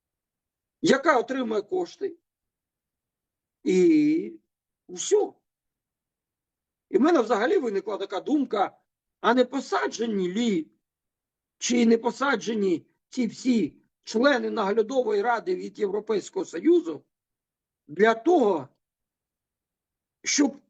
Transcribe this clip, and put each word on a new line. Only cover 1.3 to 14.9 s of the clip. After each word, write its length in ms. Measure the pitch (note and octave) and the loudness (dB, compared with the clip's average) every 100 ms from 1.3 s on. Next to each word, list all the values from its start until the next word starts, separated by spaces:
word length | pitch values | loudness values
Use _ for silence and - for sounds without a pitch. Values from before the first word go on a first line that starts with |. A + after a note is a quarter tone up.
| C4 A#3 G#3+ | -4 -4 -4
кошти, 540 | G#3 F#4 F4 - - - _ _ _ _ _ _ _ _ _ _ _ _ _ _ | -4 -4 -6 -8 -10 -10 _ _ _ _ _ _ _ _ _ _ _ _ _ _
і 760 | - F#3 F3 D#3 D3 D#3+ G#3 - _ _ _ _ - | -2 4 4 4 4 0 -4 -12 _ _ _ _ -18
все. 440 | - - G#4 - - _ _ _ _ _ _ _ _ _ _ _ _ _ _ _ | -12 0 0 0 -6 _ _ _ _ _ _ _ _ _ _ _ _ _ _ _
І 80 | G#3 | 2
в 20 | |
мене 200 | D4 E4+ | 4 4
взагалі 380 | G#3+ G#3+ B3 G4+ | 2 0 2 0
виникла 380 | B3 G3 G#3 F#3+ | 0 -4 -6 -8
така 240 | F#3+ F#3 | -6 -6
думка, 580 | E3 D4 B3+ G#3 F3+ - _ _ _ _ | -2 -2 0 -2 -2 -6 _ _ _ _
а 140 | G#3+ | 2
не 100 | B3+ | 2
посаджені 840 | B3 C4+ B3+ F#4+ - A#3+ A#3 G3+ F3+ | 2 -2 -4 -4 -4 -4 -4 -2 -2
лі, 420 | F#3+ A#3+ F3+ D3+ _ _ _ _ _ _ _ _ _ | -2 0 -2 -4 _ _ _ _ _ _ _ _ _
чи 280 | - A#3+ A3+ | -2 2 4
не 120 | A3+ | 4
посаджені 880 | A#3+ - C#4 A#3+ F3 A3+ G3 D#3 - _ _ | 0 -4 -2 -2 -4 -2 0 -2 -6 _ _
ці 180 | - A3+ | -6 -6
всі 480 | - C4 A#3 - - _ _ | -4 -2 0 -2 -6 _ _
члени 460 | - A3 C4+ B3+ A3 | -6 0 2 2 -2
наглядової 720 | G#3+ G3 A3+ G#3+ | -4 -2 0 0